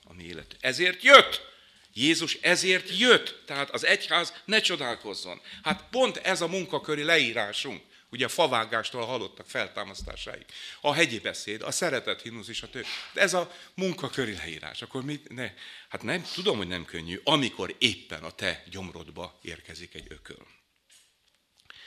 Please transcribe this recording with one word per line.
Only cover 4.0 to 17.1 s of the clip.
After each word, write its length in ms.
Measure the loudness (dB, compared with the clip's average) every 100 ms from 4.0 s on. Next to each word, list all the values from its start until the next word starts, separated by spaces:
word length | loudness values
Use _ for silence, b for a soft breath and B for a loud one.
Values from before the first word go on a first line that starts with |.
| 2 0 0 -6 0
ne 140 | 2
csodálkozzon. 800 | 2 0 -2 -4 -6 -8 -10 -12 -14 B
Hát 200 | -2 -2 -2
pont 280 | 2 2 2
ez 240 | 0 0
a 60 | 0
munkaköri 560 | -2 -2 -4 -2 -2
leírásunk, 800 | 4 4 4 0 -2 -2 -6 -8 -14 B B
ugye 140 | -2 0
a 40 |
favágástól 720 | 2 4 4 2 -2 -2 -4
a 40 | -4
halottak 440 | -4 -6 -12 -8
feltámasztásáig. 960 | -4 -4 -6 -8 -10 -12 -12 -12 -12 -14 B B B
A 120 | 0
hegyi 260 | 2 2 0
beszéd, 420 | -6 -6 -6 -8
a 100 | -4
szeretet 500 | -2 0 -2 -2 -4
himnusz 260 | -6 -14 -10
és 140 | -10
a 80 | -10
többi. 180 | -10 -10 B B
Ez 200 | 2 4
a 220 | 4 -2 B B
munkaköri 600 | -4 -4 -4 -6 -2 -4
leírás. 480 | -4 -8 -10 -10 -12
Akkor 220 | -10 -8
mit, 260 | -6 -8 -10
ne, 240 | -10 -10 -10 B B B
hát 160 | -8
nem, 220 | -4 -4 -4
tudom, 240 | -4 0 0
hogy 100 | 0
nem 180 | -4 -6
könnyű, 360 | -10 -8